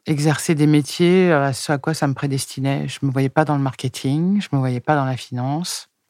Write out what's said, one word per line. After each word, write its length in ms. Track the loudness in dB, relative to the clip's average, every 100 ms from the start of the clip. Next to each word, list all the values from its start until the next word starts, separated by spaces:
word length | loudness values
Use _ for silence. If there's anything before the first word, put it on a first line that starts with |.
| -4
exercer 480 | 0 0 0 0
des 140 | 2 4
métiers, 640 | 4 2 0 4 6 4
euh, 160 | 4 2
à 60 |
ce 180 | -2 -2
à 80 | -2
quoi 160 | -2 -2
ça 100 | -2
me 80 |
prédestinait. 760 | -2 -2 -4 -6 -4 -2 -2 -4
Je 120 | -4
me 100 | -2
voyais 160 | 0 0
pas 160 | 2
dans 120 | 0 0
le 80 |
marketing, 760 | -2 -4 -8 -4 -2 0 2 0
je 100 | 0
me 80 | 0
voyais 220 | 0 -2
pas 140 | 0 0
dans 100 | 0
la 120 | -4
finance. 720 | -6 -6 -4 -4 -6 -10 -14 _ _